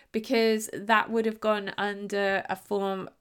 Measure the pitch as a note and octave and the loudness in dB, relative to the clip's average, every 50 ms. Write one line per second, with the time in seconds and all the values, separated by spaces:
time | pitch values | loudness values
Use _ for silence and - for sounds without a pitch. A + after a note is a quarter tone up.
0 | _ _ - A3 A3 - C4 A3+ A3+ A3 A3 A3 A3 - - - G3+ A3 A3 G#3+ | _ _ -4 -4 -2 2 2 4 4 4 4 2 -2 -4 -8 -6 0 2 4 4
1 | - - A3+ A3+ A3 A3 G#3+ - - G#3+ G#3+ G#3 G3 F#3+ - - G3+ G#3 G3+ G3+ | 2 2 0 0 0 0 -2 -2 0 0 0 0 -2 -6 -4 -4 -4 -4 -4 -6
2 | G#3 G3+ G#3 G3+ G3+ G3 G3 F#3+ - - F#3+ - - - G#3 G3 G3 G3 F#3+ F#3+ | -6 -4 -2 0 2 2 0 0 -2 -4 -8 -8 -6 -4 -2 0 0 -2 -2 -4
3 | F3+ - _ _ | -6 -10 _ _